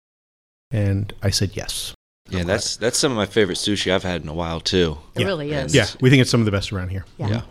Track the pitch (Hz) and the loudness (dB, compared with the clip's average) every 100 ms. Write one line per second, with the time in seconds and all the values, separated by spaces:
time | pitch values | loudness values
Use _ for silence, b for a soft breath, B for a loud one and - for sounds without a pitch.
0 | _ _ _ _ _ _ _ 107 101 98 | _ _ _ _ _ _ _ 0 2 2
1 | 104 - 98 - 98 - - - - - | -2 -2 -2 0 -2 -4 -8 -8 -8 -14
2 | _ _ - 92 85 110 - - 113 - | _ _ -8 -4 0 0 -2 -2 -2 0
3 | 151 113 95 117 98 85 - 101 92 92 | 0 0 0 2 2 0 -2 -2 0 0
4 | 92 87 78 80 82 82 - 92 85 76 | 0 -6 -6 -6 -4 -4 0 2 2 0
5 | - - 185 170 147 147 151 135 101 - | -8 -4 -4 -4 -4 -6 2 2 2 2
6 | 127 135 123 123 107 98 - 98 90 98 | 6 6 6 4 2 0 -2 -6 -6 -8
7 | - - 104 113 - | -10 -8 -4 -4 -6